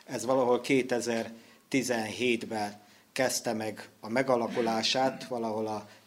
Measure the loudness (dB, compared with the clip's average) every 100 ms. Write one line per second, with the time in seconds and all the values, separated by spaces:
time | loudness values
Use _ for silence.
0 | -10 -4 0 2 4 4 4 2 4 0
1 | 0 -2 -4 -10 -20 -20 _ -2 0 0
2 | -2 0 0 0 -2 -4 -4 -8 -20 -20
3 | _ 0 0 0 -2 -2 -4 -8 -12 -16
4 | -2 0 2 2 2 0 0 0 0 2
5 | 2 0 -6 -4 -2 -2 -4 -6 -10 -20